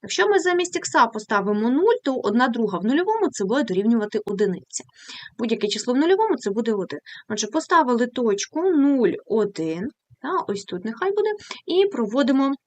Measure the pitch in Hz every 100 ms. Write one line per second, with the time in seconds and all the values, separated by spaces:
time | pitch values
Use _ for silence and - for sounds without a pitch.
0 | 302 - 403 392 359 359 359 349 - 311
1 | 240 220 214 208 190 208 226 262 403 480
2 | - 254 202 226 254 233 220 175 208 277
3 | 370 440 359 - 190 254 240 185 208 233
4 | 208 214 208 196 208 180 - - - _
5 | - - - - 233 226 202 208 - 247
6 | 330 381 440 285 208 202 233 208 180 147
7 | - - - 214 208 277 - 349 262 240
8 | 240 - 233 202 - 302 370 320 277 277
9 | 214 - - 220 208 196 160 165 226 _
10 | _ _ 285 359 - 202 - 180 220 226
11 | 381 415 427 427 - - - 349 403 392
12 | 214 240 254 269 269 277